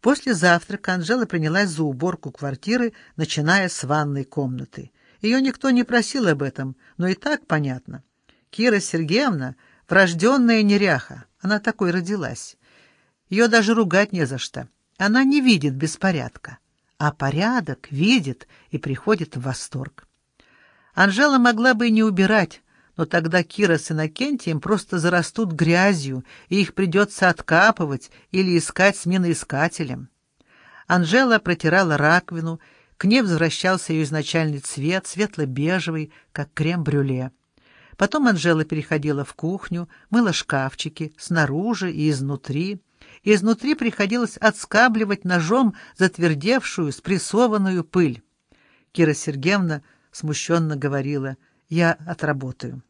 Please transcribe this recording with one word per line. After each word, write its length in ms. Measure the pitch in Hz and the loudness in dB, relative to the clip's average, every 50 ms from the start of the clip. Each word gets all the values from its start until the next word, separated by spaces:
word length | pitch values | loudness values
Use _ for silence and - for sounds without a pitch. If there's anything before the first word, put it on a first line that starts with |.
| - | 4
После 300 | 220 285 - - 269 226 | 2 2 2 0 -4 -2
завтрака 580 | 160 165 180 170 170 - - 196 202 - - 185 | 2 4 4 4 2 0 -6 -12 -8 -6 -4 -4
Анжела 320 | 180 165 165 233 254 226 | -4 -2 -2 -2 -2 -2
принялась 460 | - - 170 156 156 165 196 208 185 | -4 -4 -2 -2 0 0 0 0 -2
за 100 | 160 151 | -2 -4
уборку 480 | 160 147 135 123 160 185 185 - - 135 | -4 -4 -2 -2 -4 -4 -4 -6 -10 -16
квартиры, 640 | - - 143 139 135 - - 202 233 254 240 226 - - - _ _ | -12 -10 -8 -8 -8 -8 -4 -2 -2 0 0 -2 -6 -10 -20 _ _
начиная 520 | - 156 - - 151 147 160 180 196 190 | -6 -6 -4 -2 -2 2 2 2 2 0
с 160 | 175 - - - | -2 -4 -8 -4
ванной 400 | 127 147 156 151 147 143 139 131 | -2 -2 0 0 -2 -4 -6 -6
комнаты. 680 | _ - 147 139 127 127 127 135 - - - 135 131 _ _ _ _ _ _ | _ -6 -4 -4 -4 -6 -8 -10 -12 -14 -18 -18 -18 _ _ _ _ _ _
Её 200 | - 214 240 262 | -2 0 0 2
никто 320 | 262 269 - - - 269 | 0 -2 -2 -2 0 2
не 120 | 247 247 240 | 2 2 2
просил 440 | - 247 240 220 - - 277 226 | 2 2 0 0 0 -4 0 0
об 160 | 175 156 139 143 | 0 2 0 -2
этом, 320 | 135 - - 135 135 131 _ _ _ _ | -6 -6 -8 -10 -10 -10 _ _ _ _
но 100 | - 175 | -4 -2
и 80 | 185 190 | -2 -2
так 320 | - - 294 302 - _ | -2 -2 -4 -4 -4 _
понятно. 560 | - 165 151 147 135 127 127 _ - 127 139 _ _ _ _ _ _ _ _ _ _ | -2 -2 -2 -2 -4 -6 -8 _ -16 -18 -18 _ _ _ _ _ _ _ _ _ _
Кира 280 | - - 226 247 214 202 | -4 0 2 2 2 2
Сергеевна — 760 | - - - 165 165 147 175 233 294 269 190 143 131 131 131 _ _ _ _ _ _ - | 0 -2 -4 -4 -2 0 0 2 2 0 -2 -2 -4 -8 -10 _ _ _ _ _ _ 2
врождённая 720 | 170 190 190 175 170 160 180 233 277 277 240 233 233 220 | 4 4 4 4 2 2 2 2 4 4 4 4 4 4
неряха, 640 | 214 202 202 208 202 190 151 123 - - - - - _ _ _ | 4 4 4 4 4 2 2 0 -2 -8 -18 -20 -20 _ _ _
она 180 | - 190 214 208 | -2 -2 -2 0
такой 300 | 208 226 220 - 202 175 | -2 -4 -2 0 -2 0
родилась. 680 | 170 185 170 180 208 196 151 120 120 - - - - _ _ _ _ _ _ _ _ _ _ _ _ _ _ _ | 0 -2 -2 -4 -4 -4 -6 -8 -8 -12 -14 -18 -20 _ _ _ _ _ _ _ _ _ _ _ _ _ _ _
Её 180 | 185 208 233 | 2 2 4
даже 260 | 233 226 233 202 208 233 | 6 6 4 4 4 4
ругать 400 | 233 220 175 160 190 208 208 190 | 4 4 4 4 2 2 2 0
не 140 | 175 151 | 0 0
за 100 | 123 135 | 0 -2
что. 320 | 123 - - - 131 127 - _ _ _ _ _ - | -6 -8 -8 -10 -12 -14 -14 _ _ _ _ _ -2
Она 240 | 185 208 220 262 269 | 0 2 4 4 4
не 180 | 269 285 294 | 4 4 4
видит 320 | 262 254 220 160 139 147 131 | 6 6 4 4 4 -2 -2
беспорядка, 880 | 135 160 156 - - - 190 175 143 123 120 _ - - - 117 _ _ _ _ _ _ _ _ _ | -2 -4 -4 -4 -2 -2 0 0 -2 -6 -8 _ -16 -20 -20 -20 _ _ _ _ _ _ _ _ _
а 120 | 151 147 | -2 -2
порядок 760 | 147 _ 139 139 143 156 196 226 254 247 170 156 131 _ - - | -2 _ -4 -2 0 0 0 0 0 -2 -2 -4 -10 _ -10 -10
видит 580 | 143 135 170 214 254 240 151 135 123 _ - _ _ _ _ _ | -2 0 2 4 2 2 0 -2 -8 _ -14 _ _ _ _ _
и 80 | - | -8
приходит 580 | 147 - 147 135 - - 208 220 175 165 147 - | -8 -6 -6 -8 -4 0 0 0 0 -2 -8 -8
в 60 | 127 | -8
восторг. 680 | 120 135 123 - - - - 131 131 - _ - _ _ _ _ _ _ _ _ _ _ _ _ _ _ _ _ _ _ _ | -6 -6 -6 -6 -10 -10 -10 -10 -10 -12 _ -20 _ _ _ _ _ _ _ _ _ _ _ _ _ _ _ _ _ _ _
Анжела 460 | 170 185 202 185 214 285 294 269 254 | 2 2 2 4 4 4 4 4 4
могла 340 | 240 247 233 214 240 262 254 | 4 4 2 4 2 2 2
бы 140 | 214 240 | 4 2
и 40 | 240 | 2
не 120 | 220 220 220 | 4 4 2
убирать, 580 | 220 196 180 190 196 220 214 175 156 - - _ _ _ _ _ _ _ | 2 4 2 4 4 4 2 2 0 -6 -20 _ _ _ _ _ _ _
но 80 | - 165 | -6 -4
тогда 380 | - - 170 160 165 170 180 170 | 0 0 -2 0 2 0 0 -2
Кира 340 | _ - - 208 180 165 | _ -2 0 2 2 2
с 140 | 151 - - | 0 0 -4
Иннокентием 680 | 165 156 156 156 156 - 254 294 294 240 - 175 160 143 | -4 -4 -4 -4 -4 -4 -4 -2 -2 -4 -4 -4 -4 -4
просто 380 | - 175 214 196 - _ 185 175 | -2 -2 -2 -2 -2 _ -4 0
зарастут 520 | 156 175 180 175 165 - _ - 226 185 | 0 2 2 2 0 -2 _ -4 -4 -2
грязью, 720 | 160 151 170 160 170 175 190 202 196 160 139 135 131 127 127 - - - - | 0 0 2 2 4 4 4 2 2 0 -4 -6 -8 -8 -10 -12 -20 -20 -8
и 140 | _ 180 202 | _ 0 0
их 120 | 190 - - | 0 0 0
придётся 560 | - 196 180 160 196 202 202 - - 196 180 | -2 -2 0 2 2 0 0 0 0 2 2
откапывать 800 | 165 - - - 165 170 190 220 220 - 170 147 139 127 - - _ - _ _ | 2 0 -2 2 4 6 6 4 4 2 -4 -4 -4 -6 -8 -14 _ -20 _ _
или 260 | - 185 190 185 175 | -2 0 0 2 2
искать 380 | 165 160 - - - 185 202 196 | 0 0 -2 -2 2 2 2 2
сменоискателем. 1120 | - - 170 185 190 180 170 160 - - - 147 139 156 175 - - 160 127 127 131 131 - _ _ _ _ _ _ _ _ _ _ _ - - - - | 0 -4 -2 0 0 0 0 -2 -4 -6 -6 -2 -2 -2 -2 -2 -6 -8 -8 -8 -12 -12 -18 _ _ _ _ _ _ _ _ _ _ _ -20 -20 -20 -4
Анжела 520 | - 170 180 170 156 196 254 269 247 226 208 | 0 0 2 2 4 4 4 4 4 2 2
протирала 580 | - 175 175 165 - 160 170 196 190 170 151 | 2 0 -2 0 2 2 4 4 4 2 2
раковину, 640 | 139 147 151 165 180 - - 175 165 160 165 165 160 _ _ _ _ _ _ _ | 2 4 4 4 2 0 -2 -10 -6 -6 -6 -8 -8 _ _ _ _ _ _ _
к 60 | _ - | _ 2
ней 160 | 190 226 269 | 4 4 4
возвращался 720 | 233 190 170 156 165 160 - - - 185 190 180 - - | 4 2 2 2 0 0 0 -2 0 0 0 0 -2 -4
её 120 | 160 160 156 | -2 -2 -2
изначальный 560 | 135 156 156 143 - - 170 160 156 147 139 | -2 -2 -4 -4 -2 -2 -2 0 -2 -4 -6
цвет, 480 | - - - 143 135 156 180 190 190 | -8 -10 -8 -4 -4 -2 -2 -2 -6
светло-бежевый, 1080 | - - 180 214 208 - - 151 131 127 135 143 165 185 185 156 170 160 156 151 156 _ - _ _ | -8 -4 -4 -4 -4 -2 -6 -6 -4 -2 -2 0 0 0 0 -2 -4 -4 -6 -8 -8 _ -20 _ _
как 220 | _ - 143 - _ | _ -8 -8 -8 _
крем-брюле. 800 | - 156 160 175 175 151 156 147 143 139 135 127 127 127 127 _ _ _ _ _ _ _ _ _ - _ _ - | -2 -2 0 0 -2 -2 0 0 0 0 0 -2 -4 -6 -8 _ _ _ _ _ _ _ _ _ -20 _ _ -4
Потом 300 | - 196 208 - 311 277 | -2 -2 0 0 2 2
Анжела 360 | 247 202 165 135 175 165 160 151 | 2 2 2 2 2 2 2 0
переходила 600 | 151 165 156 147 - 160 151 143 151 143 139 139 | -2 -4 -6 -4 -2 -4 -2 0 -2 -2 -2 -4
в 80 | - - | -8 -10
кухню, 560 | - - 160 190 190 - - 175 170 175 - - _ _ _ | -8 -6 -6 -6 -6 -8 -8 -8 -8 -8 -12 -16 _ _ _
мыла 220 | 208 240 240 196 | 2 2 2 2
шкафчики 840 | 156 - - - 156 135 - 165 - - - 151 151 - 160 151 _ | 0 -2 -4 -2 -2 -2 -2 -4 -6 -8 -12 -12 -8 -10 -12 -12 _
снаружи 760 | _ - - 170 165 151 139 135 156 190 233 233 185 190 175 | _ -6 -2 0 0 2 0 0 -2 -2 -2 -2 -2 -4 -6
и 180 | 156 - 151 156 | -4 0 0 0
изнутри. 720 | 147 131 135 139 143 139 - - 135 147 175 190 208 185 _ _ _ _ - - - - _ | 0 0 -2 -4 -6 -8 -8 -6 -4 -4 -4 -4 -6 -10 _ _ _ _ -20 -20 -20 -6 _
И 100 | 202 208 | -4 -4
изнутри 420 | 190 185 220 226 202 - 277 302 | -2 -2 -2 -2 -2 -2 -6 -4
приходилось 640 | - 247 233 - - 202 190 226 247 240 220 - | -2 -4 -6 -2 -2 -4 -2 -2 -4 -4 -6 -6
отскабливать 880 | - - 220 208 - - _ - 214 240 254 220 220 220 202 202 196 - | -2 -2 -2 -2 -2 -12 _ 2 2 2 4 2 0 -2 -2 -4 -4 -2
ножом 500 | 180 180 175 160 160 220 262 269 214 - - - - _ | -2 0 0 0 0 2 2 2 0 0 -4 -20 -20 _
затвердевшую, 960 | - 185 185 - - 170 165 156 139 151 208 262 269 - - - - 165 143 | 0 0 0 0 0 0 0 0 0 0 0 0 0 -2 -4 -6 -4 -4 -4
спрессованную 920 | 135 - _ 170 196 180 - - - 214 247 240 214 208 196 190 185 180 160 | -6 -8 _ -4 -2 -2 -2 -2 2 2 2 2 2 0 0 0 0 -2 -4
пыль. 380 | _ - 180 170 143 120 107 _ _ _ _ _ _ _ _ _ _ _ _ _ _ _ | _ 2 2 2 2 0 -6 _ _ _ _ _ _ _ _ _ _ _ _ _ _ _
Кира 200 | - 165 156 147 | 2 2 2 2
Сергеевна 680 | - - 160 143 139 135 175 202 202 185 165 151 139 _ _ _ _ _ _ | -2 -4 -8 -6 -2 -2 0 0 0 0 -2 -4 -6 _ _ _ _ _ _
смущённо 640 | _ - - 151 147 - - - 170 170 160 156 151 | _ -10 -6 -6 -6 -6 -2 0 0 2 2 0 -2
говорила: 600 | 139 139 143 139 139 135 139 147 139 135 135 135 _ _ _ _ _ _ | -2 -4 -2 -2 -2 -4 -4 -4 -4 -6 -6 -10 _ _ _ _ _ _
«Я 260 | _ 160 170 170 165 165 - 156 | _ 0 2 2 2 0 -2 -8
отработаю». 800 | 175 170 - - 151 143 131 135 127 127 _ - 120 127 127 _ | -12 -8 -4 -2 -2 -2 -2 -6 -10 -10 _ -12 -12 -12 -14 _